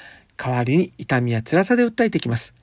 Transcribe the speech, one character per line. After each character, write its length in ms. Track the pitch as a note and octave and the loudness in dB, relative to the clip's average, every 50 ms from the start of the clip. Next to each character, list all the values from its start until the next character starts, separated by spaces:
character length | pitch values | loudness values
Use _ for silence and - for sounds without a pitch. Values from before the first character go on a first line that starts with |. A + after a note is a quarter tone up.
| - - - - _ _ _ | -20 -20 -20 -20 _ _ _
代 180 | - - B2+ B2 | -8 -6 -2 -2
わ 80 | A#2+ A#2+ | 0 0
り 140 | B2+ C#3+ | 2 2
に 160 | F3+ F#3 - _ | 2 2 0 _
痛 240 | - - - C3+ B2 | -14 -4 -2 0 0
み 100 | B2 A#2+ | 0 0
や 100 | A#2 A2+ A2+ | -2 -2 -2
辛 200 | - D#3 F3+ G3 | 0 2 2 2
さ 120 | - B3 | 2 2
で 100 | A#3+ A#3+ | 2 2
訴 200 | A3+ A3+ - A#3 | 0 2 0 0
え 40 | A3 | 0
て 100 | - D#3 | 0 -2
き 100 | - A#2+ | -2 -2
ま 80 | A#2 | -4
す。 160 | A2+ - - _ _ | -4 -4 -8 _ _